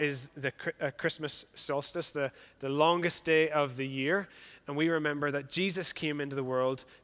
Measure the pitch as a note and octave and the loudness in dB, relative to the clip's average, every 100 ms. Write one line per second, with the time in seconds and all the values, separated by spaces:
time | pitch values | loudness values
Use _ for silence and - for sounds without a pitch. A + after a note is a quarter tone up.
0 | D3 C3+ C3+ D3 C3+ - E3 - C#3+ - | 0 -2 -6 -6 -6 -4 -8 -4 -6 -2
1 | E3 - D3 - - - - C#3+ - F3 | -2 -2 -4 -4 -6 -6 -4 -2 -4 -4
2 | D#3 D3 C3+ - - - C3+ C#3 D#3+ F3 | -4 -2 -4 -6 -20 -8 -2 4 6 6
3 | E3+ - D#3+ D#3 D#3 D3+ C#3 B2+ C3+ C3+ | 2 0 4 4 6 4 0 -2 -4 -2
4 | C#3 G3 F#3+ - - - - C#3+ E3 D#3+ | 0 0 -2 -12 -20 -16 -6 0 2 2
5 | D3+ D3 C#3+ C#3+ C3+ E3+ F#3+ F3+ E3+ - | 0 0 -2 -2 -4 -2 0 0 -4 -4
6 | D#3 D3 C#3+ C#3 C3 B2+ C3 C3 - - | -4 -4 -4 -4 -2 0 0 -2 -8 -20